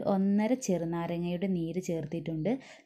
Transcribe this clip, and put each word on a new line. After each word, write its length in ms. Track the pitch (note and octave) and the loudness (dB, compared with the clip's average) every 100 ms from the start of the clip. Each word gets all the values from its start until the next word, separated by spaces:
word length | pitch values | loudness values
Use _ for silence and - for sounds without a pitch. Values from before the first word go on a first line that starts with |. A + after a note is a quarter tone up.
| - | 2
ഒന്നര 480 | G3 G3 G3+ A3 C4 | 2 4 4 4 2
ചെറുനാരങ്ങയുടെ 880 | - E3+ E3+ E3+ E3+ E3+ F3 F3 G3 | 2 0 0 -2 -2 -2 -2 0 0
നീര് 340 | F3+ E3 E3+ | 0 0 -2
ചേർത്തിട്ടുണ്ട്. 680 | F3+ E3 D3+ E3 D#3+ D#3+ E3+ C4+ - - | -2 -2 -2 -4 -4 -2 0 0 -4 -20